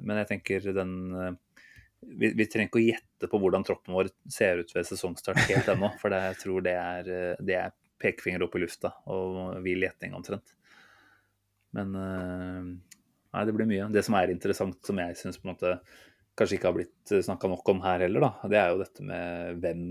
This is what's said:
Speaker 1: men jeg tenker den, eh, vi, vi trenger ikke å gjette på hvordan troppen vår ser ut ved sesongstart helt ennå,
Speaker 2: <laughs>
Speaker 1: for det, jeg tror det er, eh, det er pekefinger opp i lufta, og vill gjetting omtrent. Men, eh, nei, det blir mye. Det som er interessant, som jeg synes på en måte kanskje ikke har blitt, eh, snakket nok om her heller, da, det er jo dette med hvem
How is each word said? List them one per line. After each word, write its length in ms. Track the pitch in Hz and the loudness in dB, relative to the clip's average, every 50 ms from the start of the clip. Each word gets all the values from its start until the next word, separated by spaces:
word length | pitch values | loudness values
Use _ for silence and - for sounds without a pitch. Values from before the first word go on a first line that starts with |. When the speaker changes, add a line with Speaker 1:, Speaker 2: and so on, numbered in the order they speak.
| 92 | -6
Speaker 1:
men 140 | 104 104 107 104 | -2 -2 0 0
jeg 80 | - | -2
tenker 400 | 101 95 - - 98 95 98 98 92 95 | -4 -6 -2 -2 -2 0 0 0 -2 0
den, 160 | 92 92 92 92 92 92 90 90 92 | -2 -2 -4 -6 -6 -6 -6 -4 -4
eh, 100 | 92 90 - _ _ _ - - - - - - _ _ _ - - - 110 113 | -6 -6 -8 _ _ _ -20 -20 -20 -20 -20 -20 _ _ _ -20 -16 -2 0 2
vi, 80 | 110 | 2
vi 160 | - 113 110 | 4 2 2
trenger 240 | - - 113 104 95 | 2 2 0 0 2
ikke 120 | - 117 113 | 4 6 6
å 20 | |
gjette 460 | 117 113 - - _ _ _ - - - | 6 4 2 -4 _ _ _ -4 0 2
på 80 | 107 95 | 4 4
hvordan 240 | 92 90 95 95 | 4 4 4 2
troppen 320 | - 90 - _ - 90 92 | 0 -2 -4 _ -2 0 0
vår 140 | 95 95 - _ _ - | 0 0 -2 _ _ -14
ser 320 | - - 113 95 90 87 85 | 0 2 4 4 4 2 -2
ut 80 | - - 90 | -2 -4 -4
ved 80 | 87 | -2
sesongstart 560 | - 98 - - 90 87 - - - 95 143 120 - | -2 -4 -6 -6 -6 -6 -6 -6 0 2 2 4 4
helt 240 | 98 - - - 95 | 4 4 4 4 2
ennå, 160 | 90 95 101 - | 2 2 0 -2
Speaker 2:
<laughs> 40 | - | -2
Speaker 1:
for 160 | - 104 98 | -2 0 0
det, 80 | 95 95 95 | 2 0 -2
jeg 120 | 92 - - | -4 -6 -4
tror 180 | 98 92 92 92 90 | -2 -2 0 0 0
det 80 | 90 90 | 0 0
er, 320 | 87 87 90 90 90 92 90 90 | -2 -4 -6 -6 -6 -6 -4 -4
eh, 240 | 90 87 90 - - | -2 -4 -4 -4 -2
det 160 | 92 92 92 90 | 0 0 0 0
er 100 | 90 - _ _ _ _ _ | -2 -6 _ _ _ _ _
pekefinger 480 | - 107 - - - 92 92 87 87 | 0 0 0 0 -4 -4 -2 -2 -2
opp 80 | 85 - | -2 0
i 80 | 87 87 | -2 -2
lufta, 320 | 82 - - - 87 - - _ - | -2 -4 -6 -6 -6 -6 -8 _ -6
og 480 | 98 95 92 92 92 92 92 92 92 92 92 | -4 -4 -4 -4 -4 -6 -6 -8 -8 -6 -2
vill 160 | 92 90 92 92 92 | -2 0 0 0 -2
gjetting 260 | - _ 90 95 92 | -4 _ -10 -10 -10
omtrent. 400 | 92 95 - 101 - - _ _ _ _ _ - - - - _ _ _ _ _ _ _ _ _ _ _ _ _ _ _ _ - | -10 -8 -8 -8 -8 -10 _ _ _ _ _ -20 -20 -20 -20 _ _ _ _ _ _ _ _ _ _ _ _ _ _ _ _ -8
Men, 200 | - 98 98 95 95 | -6 -6 -4 -6 -6
eh, 720 | 95 95 95 92 90 90 90 90 90 90 92 90 90 90 90 92 - _ - _ _ _ _ _ _ _ - | -6 -6 -6 -6 -6 -6 -6 -6 -8 -8 -8 -8 -10 -10 -12 -12 -16 _ -20 _ _ _ _ _ _ _ -4
nei, 140 | - 104 110 | -2 -2 0
det 40 | 107 | 0
blir 80 | 110 110 | 2 2
mye. 220 | 113 104 95 98 107 | 2 2 2 0 2
Det 140 | 107 104 95 | 4 4 4
som 80 | - 107 98 | 6 4 4
er 100 | 90 90 | 4 4
interessant, 480 | 90 87 - 101 98 - 95 95 90 - - | 2 0 0 -2 0 0 -2 -4 -4 -8 -6
som 140 | - 104 95 | -4 -2 -2
jeg 140 | 87 87 87 | -2 -4 -6
synes 220 | - - 95 87 - | -8 -10 -10 -10 -10
på 60 | - 90 | -10 -12
en 60 | 87 | -8
måte 160 | - - 90 90 90 - - - - - - _ _ _ _ _ | -2 -2 -2 -2 -2 -6 -14 -20 -20 -20 -20 _ _ _ _ _
kanskje 220 | - 110 101 101 92 | 2 2 2 2 2
ikke 100 | - 92 | 2 2
har 60 | 87 | 2
blitt, 360 | 92 87 - _ _ _ - 104 | 0 -2 -4 _ _ _ 2 2
eh, 80 | 98 90 | 2 2
snakket 240 | - 95 - - 95 | 2 -2 -2 -2 -2
nok 220 | 90 87 - - 98 | -2 0 2 2 2
om 60 | 92 | 4
her 220 | 90 95 90 90 90 | 4 2 2 2 2
heller, 160 | 90 104 127 | 2 4 4
da, 280 | 147 127 104 - - 98 | 2 2 2 -2 -2 2
det 80 | 101 107 | 4 6
er 60 | 95 87 87 | 6 6 4
jo 60 | 92 95 | 2 -2
dette 220 | - - - 98 98 | -4 -8 -12 -10 -8
med 520 | 92 87 87 87 87 87 87 87 87 87 87 | -6 -6 -6 -6 -6 -6 -6 -6 -6 -4 -2
hvem 240 | 85 82 85 87 87 | -2 -2 -2 -6 -6